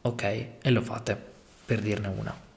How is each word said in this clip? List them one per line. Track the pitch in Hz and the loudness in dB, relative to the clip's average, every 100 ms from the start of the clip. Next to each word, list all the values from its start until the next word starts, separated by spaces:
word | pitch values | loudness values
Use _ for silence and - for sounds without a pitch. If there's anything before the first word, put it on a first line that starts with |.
Ok, | 131 117 | 0 0
e | 101 107 - - 135 | 0 -2 -6 -2 4
lo | 120 | 4
fate, | 117 - - 104 - - - - | 4 -4 -2 -4 -6 -20 -20 -20
per | - 113 | -2 0
dirne | 104 101 101 | 2 0 -2
una. | 95 104 - - | -4 -6 -8 -16